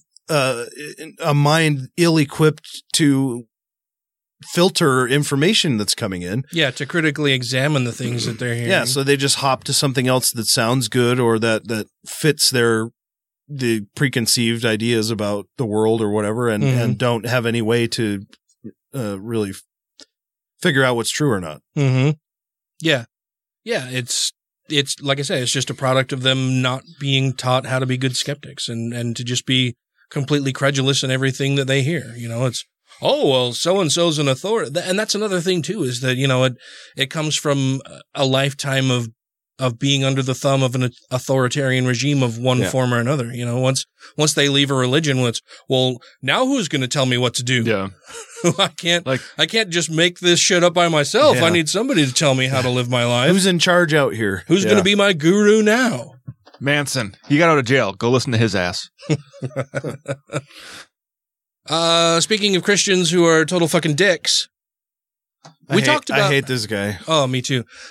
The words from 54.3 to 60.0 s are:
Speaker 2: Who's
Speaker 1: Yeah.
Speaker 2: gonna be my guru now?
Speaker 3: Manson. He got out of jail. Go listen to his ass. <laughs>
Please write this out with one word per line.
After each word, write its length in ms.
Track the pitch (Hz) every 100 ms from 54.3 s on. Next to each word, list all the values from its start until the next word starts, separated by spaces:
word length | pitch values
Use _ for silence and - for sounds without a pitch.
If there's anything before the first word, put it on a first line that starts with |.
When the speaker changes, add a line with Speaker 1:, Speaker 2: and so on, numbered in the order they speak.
| 95 -
Speaker 2:
Who's 160 | 180
Speaker 1:
Yeah. 80 | 180
Speaker 2:
gonna 120 | 208
be 120 | 190 202
my 180 | 202
guru 480 | 170 156 202 208 220
now? 480 | 208 226 247 123 - - - - - -
Speaker 3:
Manson. 560 | 135 147 143 131 101 - -
He 100 | 143
got 120 | 170
out 80 | 151
of 60 | 113
jail. 280 | 135 104
Go 160 | 101 117
listen 200 | 127 135
to 40 | 113
his 180 | 113 95
ass. 340 | 87 87 - _ -
<laughs> 0 | 147 - - 131 - 127 143 147 -